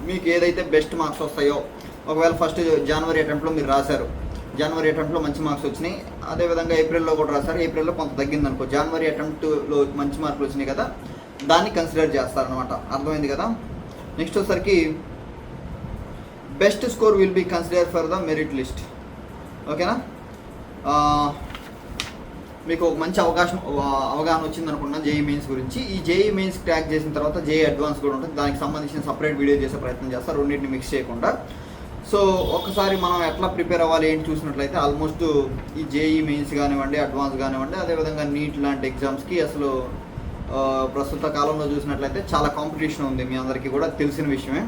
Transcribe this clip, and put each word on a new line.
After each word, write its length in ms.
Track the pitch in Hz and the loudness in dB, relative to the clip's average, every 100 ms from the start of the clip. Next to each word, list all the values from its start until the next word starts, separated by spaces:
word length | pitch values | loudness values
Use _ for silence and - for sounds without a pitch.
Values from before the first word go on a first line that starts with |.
| 147 | -4
మీకు 220 | 185 170 | 0 2
ఏదైతే 340 | 175 175 175 | 4 4 2
బెస్ట్ 320 | 165 151 151 | 2 2 2
మార్క్స్ 280 | 165 151 151 | -2 -2 -2
వస్తాయో, 400 | 147 - 143 147 - - - - - | -4 2 2 2 -4 -12 -14 -10 -2
ఒకవేళ 240 | 156 165 | 4 4
ఫస్ట్ 540 | 165 160 165 165 151 139 | 6 0 2 4 4 4
జనవరి 340 | 156 160 156 | 2 4 2
అటెంప్ట్లో 320 | 151 147 160 | 2 2 0
మీరు 140 | 156 143 | 0 4
రాశారు, 420 | 139 139 139 - - - - - 135 | 4 4 0 0 -6 -6 -8 -8 -2
జనవరి 320 | 151 160 156 | 0 2 2
అటెంప్ట్లో 300 | 156 147 165 | 2 0 0
మంచి 200 | 147 139 | 0 -2
మార్క్స్ 260 | 151 143 143 | -2 0 -2
వచ్చినాయి, 360 | 117 170 196 - - - | -2 -4 -6 -10 -10 -6
అదేవిధంగా 440 | 165 170 170 165 | 0 2 2 4
ఏప్రిల్లో 400 | 165 156 165 160 | 4 4 2 4
కూడా 180 | 156 151 | 4 4
రాశారు, 260 | 143 143 165 | 2 0 0
ఏప్రిల్లో 340 | 165 160 160 | 0 2 0
కొంత 260 | 170 147 135 | 0 -4 -2
తగ్గింది 300 | 139 147 143 | 0 2 0
అనుకో, 180 | 123 127 | 0 0
జనవరి 400 | 143 156 165 160 | 0 0 0 0
అటెంప్ట్లో 800 | 147 151 143 156 147 143 143 139 | 0 -4 -2 0 0 2 2 2
మంచి 280 | 143 143 135 | 0 -2 -2
మార్కులు 260 | 151 143 139 | -4 -2 -2
వచ్చినాయి 220 | 139 139 | -2 -2
కదా, 200 | 135 254 - - - - - 143 | -2 -2 -6 -12 -14 -14 -8 4
దాన్ని 240 | 165 202 | 4 6
కన్సిడర్ 460 | 175 160 156 151 135 | 0 0 2 2 2
చేస్తారనమాట. 560 | 123 139 127 127 123 113 - | 0 -2 -2 -2 -4 -6 -4
అర్థమైంది 360 | 135 143 151 139 | -4 -2 0 0
కదా? 260 | 139 214 226 - - - - - - | 0 -2 -2 -6 -10 -10 -12 -10 -4
నెక్స్ట్ 200 | 165 208 | 0 0
వచ్చేసరికి 580 | 196 180 196 185 156 156 - - - - - - - - - - - - - - - 139 | 2 0 4 4 4 -2 -8 -12 -12 -14 -12 -12 -10 -10 -8 -10 -10 -12 -14 -16 -12 4
best 220 | 202 208 | 4 4
score 340 | 247 - 214 | -2 4 6
will 200 | 196 190 | 6 6
be 100 | 185 | 4
considered 460 | 180 175 165 175 170 175 | 2 -2 2 2 4 2
for 60 | |
the 220 | 160 185 165 | 0 -2 0
merit 240 | 156 147 | 0 0
list. 260 | 139 127 - - - - - - - - - - | -2 -4 -8 -10 -14 -14 -14 -14 -14 -14 -12 -8
ఓకేనా? 280 | 156 180 254 - - - - - - - - 139 | -2 0 0 -4 -14 -16 -16 -16 -16 -16 -6 2
ఆ, 480 | 147 147 147 143 139 - - - - - - - - - - - - 160 | 4 6 4 2 -2 -10 -12 -14 -14 -12 -8 -8 -8 -16 -16 -16 -12 -4
మీకు 200 | 165 170 | 0 2
ఒక 100 | 147 | 0
మంచి 240 | 165 185 | 0 2
అవకాశం, 380 | - 170 175 185 | 4 4 2 0
ఆ, 560 | 139 143 139 135 131 143 | -2 -2 0 0 0 0
అవగాహన 240 | 156 160 | 2 2
వచ్చింది 280 | 156 160 160 | 0 -4 -4
అనుకున్నా 280 | 147 139 156 | -4 -4 -2
జేఈ 220 | 147 147 | 0 2
మెయిన్స్ 300 | 147 143 135 | 2 0 -2
గురించి. 320 | 131 127 247 | -4 -4 -4
ఈ 160 | 254 190 | -4 -2
జేఈ 320 | 156 180 214 | 2 4 4
మెయిన్స్ 280 | 196 190 - | 4 0 -2
క్రాక్ 340 | 170 160 143 | 0 2 2
చేసిన 200 | 156 151 | 0 0
తర్వాత 260 | 147 151 131 | 0 0 0
జేఈ 260 | 147 156 | 2 4
అడ్వాన్స్ 360 | 151 131 147 143 | 4 4 0 0
కూడా 140 | 143 | 0
ఉంటుంది, 200 | 135 - | 0 -4
దానికి 240 | 147 143 135 | 0 0 0
సంబంధించిన 540 | 147 151 143 151 147 | -2 -2 -4 -4 -4
సపరేట్ 260 | - 151 143 | -2 0 2
వీడియో 180 | 143 143 | 4 4
చేసే 200 | 139 135 | 2 -2
ప్రయత్నం 360 | 127 123 131 | -4 -6 -4
చేస్తా, 200 | 123 143 | -4 -2
రెండింటిని 400 | 143 143 143 135 | 0 0 0 -2
మిక్స్ 220 | 131 131 | -4 -2
చేయకుండా. 520 | 139 123 117 175 254 - - - - - - - | -2 -2 0 0 0 -8 -12 -14 -14 -12 -12 0
So, 60 | 202 196 | 4 4
ఒకసారి 680 | 185 165 - 202 190 196 190 | 4 2 -2 -2 0 2 2
మనం 280 | 180 175 | 2 2
ఎట్లా 240 | 165 156 185 | 0 0 -2
ప్రిపేర్ 320 | 170 175 175 | 0 0 2
అవ్వాలి 320 | 165 160 156 | 4 4 4
ఏంటి 180 | 156 156 | 2 0
చూసినట్లయితే, 440 | 151 156 135 139 175 | -2 -2 -2 -2 0
almost 680 | 143 143 156 - 165 143 131 123 - 156 | 0 0 -2 0 2 4 2 -4 -8 -8
ఈ 40 | 147 | -2
జేఈ 300 | 143 156 156 | 2 4 4
మెయిన్స్ 320 | 151 147 139 | 2 0 0
కానివ్వండి, 440 | 143 143 139 135 147 | 0 2 2 0 0
అడ్వాన్స్ 380 | 143 135 139 131 | 0 0 -2 0
కానివ్వండి, 400 | 135 131 139 185 | -2 -2 -4 -2
అదేవిధంగా 460 | 170 160 156 151 | -2 0 0 -2
నీట్ 360 | 147 143 147 143 | -2 -2 -2 0
లాంటి 300 | 143 135 131 | 0 0 -2
ఎగ్జామ్స్కి 520 | 127 135 135 - 175 | -2 -2 -4 -2 0
అసలు, 480 | 147 147 139 131 127 - - - - - - | 0 0 0 0 -4 -8 -10 -10 -8 -8 -4
ఆ, 360 | 131 135 135 131 | 0 2 2 0
ప్రస్తుత 280 | 139 135 143 | -2 -2 -2
కాలంలో 540 | 151 143 147 156 147 143 | 0 2 0 0 0 -2
చూసినట్లయితే 500 | 143 135 139 196 185 | -2 -2 -2 -4 0
చాలా 140 | 160 147 | 2 2
కాంపిటీషన్ 580 | 151 151 151 151 - 139 | 0 -4 -2 -2 -2 -2
ఉంది, 180 | 131 | -2
మీ 120 | 123 131 | -2 -2
అందరికీ 320 | 131 127 131 | -2 -4 -2
కూడా 180 | 139 156 | 0 0
తెలిసిన 400 | - 147 135 151 | 2 0 2 0
విషయమే. 400 | 131 127 143 | 0 0 -2